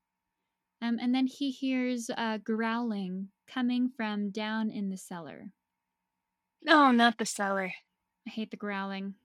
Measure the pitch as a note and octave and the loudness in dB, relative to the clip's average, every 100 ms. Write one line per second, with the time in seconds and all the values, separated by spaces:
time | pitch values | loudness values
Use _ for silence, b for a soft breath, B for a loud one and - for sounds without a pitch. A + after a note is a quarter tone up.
0 | _ _ _ _ _ _ _ _ A#3 A#3 | _ _ _ _ _ _ _ _ -2 0
1 | B3 B3+ C4 - C#4 B3+ C4 B3+ B3+ B3 | 2 2 2 0 -4 -2 0 2 0 -2
2 | A#3 - A3+ A3 G#3 A3 A3+ A#3 A#3+ G3+ | -4 -4 -2 -4 -2 -2 0 -2 -2 -2
3 | F#3 F#3 G3 _ _ C4 B3 B3 B3+ - | -4 -6 -8 _ _ -2 0 2 0 0
4 | G#3+ G#3 G3+ G#3 G#3+ A3 A3 G#3 G3 F#3+ | -4 -2 -2 -4 -4 -2 -2 -2 -4 -6
5 | - F3+ D#3 D#2 - - _ _ _ _ | -10 -12 -10 -14 -16 -20 _ _ _ _
6 | _ _ _ _ _ _ D4+ D#4 C#4 A#3+ | _ _ _ _ _ _ 6 8 8 8
7 | A#3 - A3 - G3 G3 F#3 - _ _ | 6 4 -4 -2 -2 -2 -4 -8 _ _
8 | _ _ A3+ A3 A3 F#3+ G#3 G3 G3 G3 | _ _ -12 -8 -10 -8 -6 -6 -4 -6
9 | G3 G3 | -8 -10